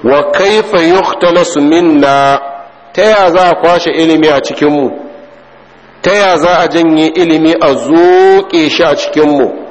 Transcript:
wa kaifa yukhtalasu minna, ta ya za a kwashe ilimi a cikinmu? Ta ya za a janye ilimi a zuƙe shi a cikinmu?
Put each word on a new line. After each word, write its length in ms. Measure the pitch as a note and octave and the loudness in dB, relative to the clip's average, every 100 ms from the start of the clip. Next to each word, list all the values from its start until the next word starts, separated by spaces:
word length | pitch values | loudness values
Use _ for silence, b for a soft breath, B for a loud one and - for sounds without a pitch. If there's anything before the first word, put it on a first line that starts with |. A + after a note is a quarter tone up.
wa 280 | - - C#5+ | 0 0 0
kaifa 480 | - G3 - G#3+ F#3 | -2 0 -2 -2 -2
yukhtalasu 800 | E3 F#3 F3+ - F3 E3+ E3+ D3+ | 0 0 -2 -2 0 0 0 -2
minna, 760 | C#3+ E3 F3 D3 C#3 C#3 C#3 C#3 - - - - - | 0 2 2 2 2 2 0 -2 -4 -16 -20 -20 -12
ta 80 | - | -2
ya 260 | G#3 G#3+ F#3 | 0 2 2
za 200 | F3 F3+ | 2 0
a 40 | D#3+ | 0
kwashe 300 | E3+ F3 E3 | 0 0 -2
ilimi 360 | D3 E3 D#3+ D#3 | -2 0 2 2
a 140 | C#3+ | 0
cikinmu? 480 | C3+ - D3 D3 C3+ - - - - - - - - - - - | -4 -4 -2 0 -4 -6 -16 -20 -20 -20 -20 -20 -20 -20 -20 -8
Ta 100 | - | -2
ya 240 | G3+ G3 E3+ | 0 0 0
za 200 | E3 F3 | 0 0
a 80 | E3+ | 0
janye 400 | D#3+ E3 D#3 D#3 | 0 0 0 0
ilimi 400 | E3+ E3+ D#3 D#3+ | 0 0 0 0
a 160 | E3 D3+ C3 | 0 0 -2
zuƙe 920 | B2+ E3 F3 F4+ F#4+ F#4+ G4 E4+ D3+ | 0 2 4 4 4 2 2 -2 -2
shi 140 | - | 0
a 120 | E3 C#3+ | 0 0
cikinmu? 680 | - D3+ D3+ C#3+ A2+ - - | -4 0 0 0 -2 -4 -16